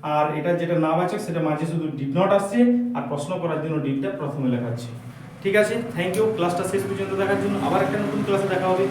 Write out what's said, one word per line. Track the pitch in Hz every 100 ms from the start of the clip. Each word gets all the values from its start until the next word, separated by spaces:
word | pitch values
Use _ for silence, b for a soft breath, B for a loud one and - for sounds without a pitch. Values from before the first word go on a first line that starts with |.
| 156
আর | 151 151 151
এটা | 175 170
যেটা | 170 165 156
নাবাচক, | 170 180 208 -
সেটা | 165 156
মাঝে | 151 165
শুধু | 156 156 131
did | 139 135
not | 190 202
আসছে | 190 233 247 240 240 233
আর | -
প্রশ্ন | 143 151 185
করার | 170 156
জন্য | 156 156
ডিডটা | 139 139 131 -
প্রথমে | 143 143 127
লেখাচ্ছি। | 120 120 117 - - - B B -
ঠিক | 196 202
আছে, | 208 233 -
thank | 165 185 -
you | - -
ক্লাসটা | 175 175 180
শেষ | 196 196
পর্যন্ত | 190 196 190
দেখার | 196 196
জন্য। | 196 202 180
আবার | 190
একটা | 190 202
নতুন | 202 - -
ক্লাসে | 196 190
দেখা | 185 185
হবে | 185 -